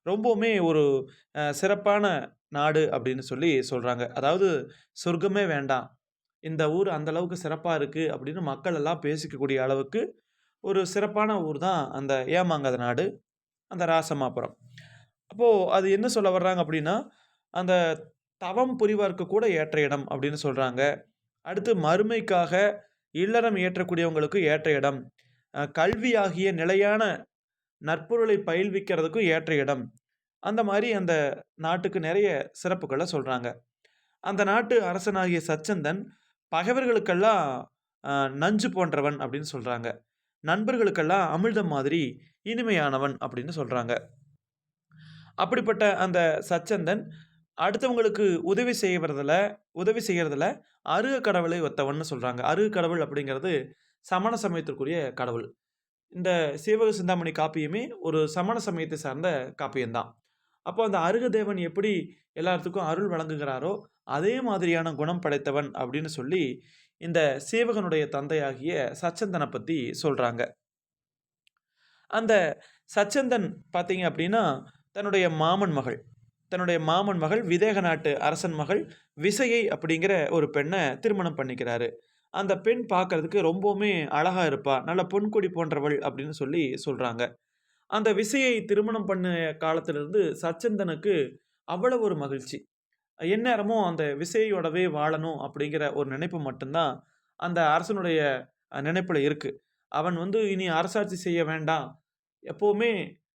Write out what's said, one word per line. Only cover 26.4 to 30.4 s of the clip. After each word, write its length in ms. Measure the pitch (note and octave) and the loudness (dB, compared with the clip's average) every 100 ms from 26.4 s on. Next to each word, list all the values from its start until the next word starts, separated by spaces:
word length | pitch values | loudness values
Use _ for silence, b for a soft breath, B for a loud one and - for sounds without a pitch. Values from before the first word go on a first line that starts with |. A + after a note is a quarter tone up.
| F#3+ | -2
நிலையான 720 | F3 E3 F#3+ G3+ G#3+ G#3+ E3 - _ _ _ _ _ | 0 2 4 4 4 2 -2 -8 _ _ _ _ _
நற்பொருளை 520 | D3 D#3+ D#3+ A#3 A3 G3+ | -4 -4 0 2 4 2
பயில்விக்கிறதுக்கும் 880 | F#3 E3 G3+ F#3+ G3 F3 D#3+ G#3+ | 2 0 0 -2 -2 0 0 2
ஏற்ற 300 | F#3 D#3+ D#3 | 2 2 2
இடம். 380 | D3+ C3+ C3+ A2+ - _ _ _ | 0 2 0 -4 -14 _ _ _
அந்த 260 | _ | _